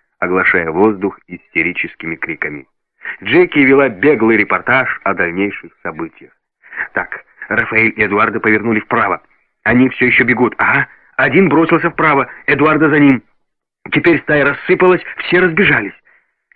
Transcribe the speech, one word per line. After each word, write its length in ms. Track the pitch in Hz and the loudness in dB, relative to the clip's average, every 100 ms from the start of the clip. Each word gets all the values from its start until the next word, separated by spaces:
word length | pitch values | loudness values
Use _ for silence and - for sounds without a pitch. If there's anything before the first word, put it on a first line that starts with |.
| _ _ | _ _
оглашая 500 | 90 92 90 92 82 | -2 0 0 0 0
воздух 500 | 80 110 98 95 - _ | 2 2 2 -4 -6 _
истерическими 880 | 87 _ 85 82 85 82 - 82 78 | -20 _ -4 -4 -4 -8 -10 -10 -8
криками. 520 | 82 78 78 73 - _ _ _ - - | -10 -8 -10 -10 -16 _ _ _ -16 -12
Джеки 360 | 98 156 180 151 | 0 2 2 2
вела 300 | 135 135 135 | 4 4 2
беглый 480 | 95 - 120 113 110 | 2 2 2 2 2
репортаж 600 | 101 92 - 131 120 - | 0 -2 0 0 0 -4
о 120 | - 92 | -4 -2
дальнейших 560 | 87 87 101 - 82 _ | -4 -2 -4 -6 -16 _
событиях. 520 | 85 78 82 - - _ _ _ - - - | -12 -10 -12 -14 -20 _ _ _ -16 -12 -8
«Так, 300 | 98 90 - - _ - | -6 -8 -10 -18 _ -6
Рафаэль 460 | 107 113 110 113 110 | -4 -2 -2 -2 -2
и 100 | 104 | -2
Эдуардо 340 | 101 113 104 | 0 0 -2
повернули 420 | 110 107 110 107 | 0 0 0 -2
вправо. 400 | - 113 101 82 _ _ _ _ | -2 -2 -2 -4 _ _ _ _
Они 260 | 107 120 131 | 0 2 2
все 160 | - 123 | 2 0
еще 200 | - 120 | 2 0
бегут. 280 | 117 117 - | 0 0 0
Ага, 300 | 113 131 139 - _ - | -2 -2 -4 -10 _ -4
один 300 | 139 160 185 | 0 2 4
бросился 400 | 143 165 165 170 | 2 2 0 -2
вправо, 400 | - 156 143 123 - - | -2 0 0 -2 -6 -4
Эдуардо 400 | 143 151 151 151 | 0 2 2 2
за 100 | 151 | 4
ним. 240 | 143 123 - _ _ _ _ _ - | 4 4 -2 _ _ _ _ _ -6
Теперь 300 | 143 165 147 | 0 2 2
стая 240 | - 151 139 | 0 0 0
рассыпалась, 560 | 135 - 185 185 175 - - | -2 -2 2 2 2 -2 -12
все 240 | - 175 | -2 0
разбежались. 520 | 180 160 175 131 98 - _ _ _ _ _ | 2 2 0 0 -4 -10 _ _ _ _ _